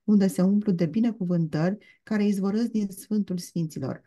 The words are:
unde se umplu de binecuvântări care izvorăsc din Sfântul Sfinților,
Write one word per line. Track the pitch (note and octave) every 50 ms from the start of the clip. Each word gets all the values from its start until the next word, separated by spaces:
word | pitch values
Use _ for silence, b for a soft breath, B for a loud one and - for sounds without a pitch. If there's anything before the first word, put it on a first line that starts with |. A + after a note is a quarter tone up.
| _
unde | - G#3+ G3+ F#3+ F#3+
se | F3+ -
umplu | F3+ F#3+ G3+ G#3 G#3 G#3
de | F#3 E3+ F3+
binecuvântări | D#3 D3 A3+ A#3 A#3+ A3 - F#3 F3 F3+ E3+ E3 D#3 D3+ D3+ D#3+ F3+ G3+ G#3 - - _ _ _
care | - G#3+ G#3+ G#3
izvorăsc | G#3 G3+ G3 F#3+ G3 G3 A3 A#3+ A#3+
din | A#3+ A3 G#3 G3
Sfântul | F#3+ - - - G#3+ G#3+ G3 - F#3 F3
Sfinților, | F3 - - E3 E3 D#3 - - C3 C3 - - b